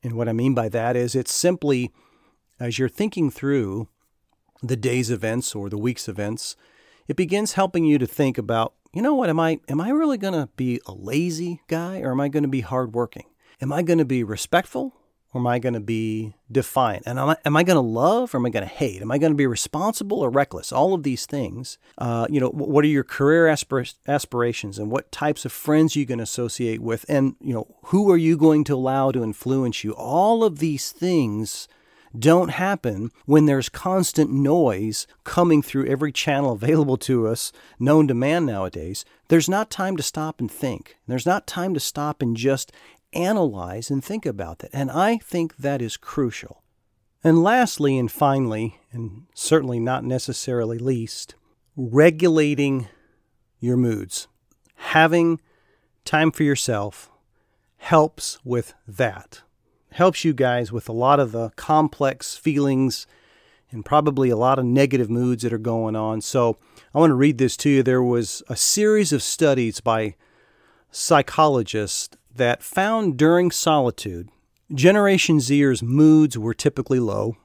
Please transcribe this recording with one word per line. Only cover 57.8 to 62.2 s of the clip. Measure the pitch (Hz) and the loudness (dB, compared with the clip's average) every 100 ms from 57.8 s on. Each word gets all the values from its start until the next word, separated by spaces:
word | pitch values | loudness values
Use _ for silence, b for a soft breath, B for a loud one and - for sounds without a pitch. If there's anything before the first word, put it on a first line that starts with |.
| - 165 156 - - - | 2 4 4 0 -12 -10
with | 123 123 - - - | -4 -4 -4 -14 -20
that. | 95 120 98 - - _ _ _ _ _ | -2 -2 -2 -18 -20 _ _ _ _ _
Helps | - 180 - 165 | 2 2 2 -2
you | |
guys | 131 127 123 113 | 0 0 0 -2
with | 117 - | -6 -6
a | |
lot | 113 127 143 | -2 4 4
of | 127 | 2
the | 117 113 - | -2 -8 -10
complex | - 156 156 - 139 131 | 0 2 2 0 -4 -4